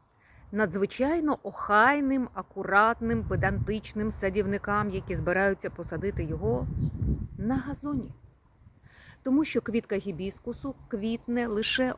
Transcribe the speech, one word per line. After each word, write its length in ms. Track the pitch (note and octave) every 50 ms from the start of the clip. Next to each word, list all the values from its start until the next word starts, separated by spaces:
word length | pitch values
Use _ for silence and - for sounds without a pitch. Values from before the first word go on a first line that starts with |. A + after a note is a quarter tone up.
| _ _ _ _ _ _ - - - -
Надзвичайно 880 | G#3 G#3 G#3+ F3+ D#3+ G3 G3 G3 - - B3+ C#4+ E4 E4+ D#4 D4 B3+ - -
охайним, 840 | G3+ - - - - G#3 G#3+ A3+ C4 C#4+ D4 C#4 C4 C4+ C4 B3 - -
акуратним, 880 | F#3+ F#3 - - G3 F#3 F#3 F#3+ G3+ G#3+ A3+ A#3 - A#3 A3+ A#3 A3+ G#3
педантичним 880 | - F#3+ - F#3+ G3 G3+ G3+ - - G#3+ G#3+ - - - G#3+ G#3+ A3
садівникам, 800 | - - G3+ G3 F#3 G#3+ F#3+ G3 G3+ G3+ - G3+ G3+ G#3 G#3+ G#3
які 260 | F#3 G3 - - F3+
збираються 540 | D#3+ - F3 F3+ F#3 G3 G3 G3 - - F3
посадити 540 | - - E3+ - E3+ D3+ E3+ G3+ G3 - E3+
його 440 | D#3 D#3+ D#3 F#3+ A3 A#3+ B3 B3+ - - - - - - - - - - - - - -
на 200 | - F#3+ A3+ C4
газоні. 560 | C4+ B3+ C#4+ C#4 - C4+ D4 D4 B3 G#3 C3 - - - - - _ _ _ _ _ - - - _ - - - - - - - - -
Тому 220 | C4+ C4 D4 D#4
що 160 | - - A#3+
квітка 340 | - - G3+ A#3 - - G#3
гібіскусу 800 | G3 - G3+ F3 D3 F#3 G3 - - - - - - - C#4 - - -
квітне 600 | - - G3+ G3+ A3+ A#3 A3+ - - A#3+ B3 A#3+
лише 460 | A#3 G#3 G#3 A3+ - - - B3+ B3+ -